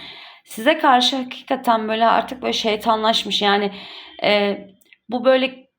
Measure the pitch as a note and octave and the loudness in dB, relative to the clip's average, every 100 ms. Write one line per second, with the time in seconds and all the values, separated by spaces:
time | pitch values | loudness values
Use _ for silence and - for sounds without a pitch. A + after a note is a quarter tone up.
0 | - - - - - - A#3 D#4+ D#4 B3 | -16 -18 -20 -20 -16 -2 0 2 4 4
1 | B3 C4+ B3+ - - C4 B3+ A3+ A3 A3 | 4 0 -6 -10 -6 -2 0 0 0 0
2 | A#3 G#3+ A3+ B3+ A#3 A3 A3+ G#3+ A#3 A3 | 2 2 0 -6 -6 -2 -2 -2 0 2
3 | A3 A3+ G#3 F#3+ G#3 G3+ G3+ F#3+ - - | 2 0 -2 0 2 2 0 -4 -14 -18
4 | - - - G#3 G3+ G3 - _ _ _ | -20 -4 0 2 2 -2 -8 _ _ _
5 | - A#3+ A3+ C4 C4 B3+ - | -8 0 4 4 2 -6 -20